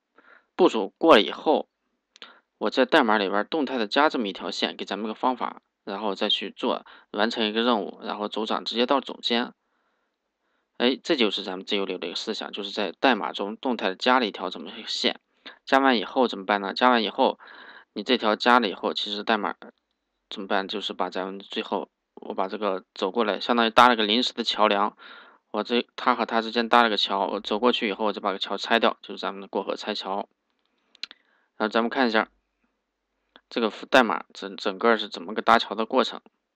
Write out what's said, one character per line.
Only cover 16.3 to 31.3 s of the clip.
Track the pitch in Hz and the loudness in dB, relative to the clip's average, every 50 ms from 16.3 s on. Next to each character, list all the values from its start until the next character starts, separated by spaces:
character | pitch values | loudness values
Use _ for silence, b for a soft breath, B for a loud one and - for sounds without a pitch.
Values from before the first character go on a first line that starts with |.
| - 98 | 0 -2
么 | 95 | -2
办 | 95 104 101 | -2 -2 0
呢？ | 98 98 95 | -2 -4 -2
加 | - 127 127 | 2 4 4
完 | 123 117 110 | 4 4 2
以 | 95 | 0
后， | - - 131 107 - B B B B B B B B B B B - | 0 0 0 0 0 B B B B B B B B B B B -10
你 | 110 101 | -8 -2
这 | - 131 110 | 0 0 2
条 | - 110 107 | 2 2 0
加 | - - 127 120 123 | 2 4 4 4 6
了 | 120 98 | 4 2
以 | 85 | -2
后， | - - 104 80 | -4 -4 -4 -4
其 | - - 104 | -4 -6 -6
实 | 104 104 101 | -8 -6 -2
代 | - 113 104 | 0 0 0
码 | 101 85 - - - - - _ _ _ _ _ _ _ _ _ _ - | 0 -4 -6 -8 -12 -20 -20 _ _ _ _ _ _ _ _ _ _ -14
怎 | - 113 | -12 -12
么 | 98 98 | -6 -4
办？ | 113 98 98 92 | -2 -2 -2 -4
就 | - 104 | -6 -8
是 | 95 - 101 | -8 -8 -6
把 | - 95 90 | -6 -6 -6
咱 | - 95 92 | -4 -6 -6
们 | 95 95 98 | -6 -8 -10
最 | - - - 113 107 | -12 -10 -8 -8 -6
后， | - 107 101 - - _ _ _ _ _ | -4 -4 -6 -6 -8 _ _ _ _ _
我 | - - - 110 | -16 -14 -8 -6
把 | 107 95 95 | -4 -4 -4
这 | 104 101 | -4 -4
个 | 107 101 95 92 - _ - | -4 -2 -4 -4 -6 _ -8
走 | - 107 95 | -6 -4 -2
过 | 95 120 117 | -2 0 0
来， | 104 95 - | 0 -2 -2
相 | - - 123 | -2 0 2
当 | 120 117 | 2 2
于 | 113 | 2
搭 | 110 - 123 123 | 4 6 6 6
了 | 120 | 6
个 | 110 107 | 4 2
临 | 101 104 120 | 2 2 0
时 | 127 - - | 0 0 -2
的 | - 113 | -4 -4
桥 | - - - 104 107 | -2 0 2 2 2
梁。 | 104 101 101 110 B B B B B B B B B B B _ | 4 2 0 -2 B B B B B B B B B B B _
我 | - 107 104 | -6 -6 -4
这， | - 123 120 - - _ | -2 -2 -2 -2 -4 _
他 | - - 131 123 | -2 0 2 2
和 | 117 117 | 2 0
他 | - 120 117 | 0 0 0
之 | 110 113 | 0 0
间 | 110 120 117 113 | 0 -2 2 4
搭 | - 120 120 | 6 6 6
了 | 113 | 6
个 | 107 95 | 4 0
桥， | - - 101 98 98 | -2 0 0 0 0
我 | - - 98 | -2 -2 -4
走 | 107 - 110 104 | -4 -4 -2 0
过 | 120 123 | 2 2
去 | 117 - 123 107 | 2 2 0 -4
以 | 98 | -2
后， | - 110 | -2 -2
我 | 104 98 | -2 -2
就 | 107 | -2
把 | 107 104 | -2 -4
个 | 95 95 | -4 -4
桥 | - - 104 98 | -4 -6 -6 -6
拆 | - - 120 113 | -2 0 2 4
掉， | 110 110 - - | 4 2 0 -2
就 | - - 104 | -6 -14 -12
是 | - | -8
咱 | - 95 98 | -8 -8 -8
们 | 98 | -8
的 | 98 95 | -10 -8
过 | - 107 98 | -6 -6 -4
河 | 101 - | -4 -6
拆 | - - - 107 | -6 -6 -6 -8
桥。 | - - 98 95 101 110 - _ _ _ _ _ _ _ _ _ _ _ _ _ _ - b b b b b | -6 -6 -6 -6 -6 -6 -8 _ _ _ _ _ _ _ _ _ _ _ _ _ _ -18 b b b b b